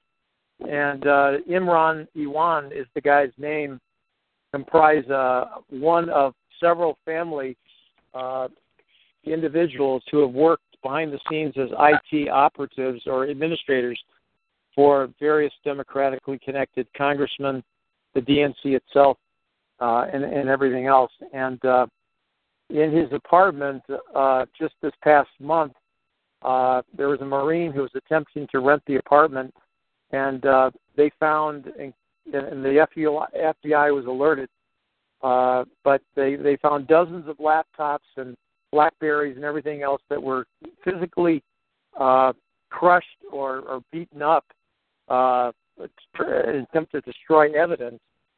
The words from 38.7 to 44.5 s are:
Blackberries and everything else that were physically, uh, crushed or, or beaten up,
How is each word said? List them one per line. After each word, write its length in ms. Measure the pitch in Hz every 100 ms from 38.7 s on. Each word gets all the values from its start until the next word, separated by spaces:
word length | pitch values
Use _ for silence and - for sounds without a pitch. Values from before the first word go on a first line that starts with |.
Blackberries 640 | 147 156 - 156 147 147 131
and 80 |
everything 380 | 147 151 143 147
else 200 | 143 139 -
that 140 | 143
were 240 | 135 131 - _ - _
physically, 580 | - 185 170 - 175 156 _ _ _ _ _ 320
uh, 340 | 131 131 131 123 _ _ _
crushed 360 | - 170 180 - _ -
or, 300 | 143 135 131
or 200 | 143 131 -
beaten 320 | 165 170 143
up, 220 | 147 156 -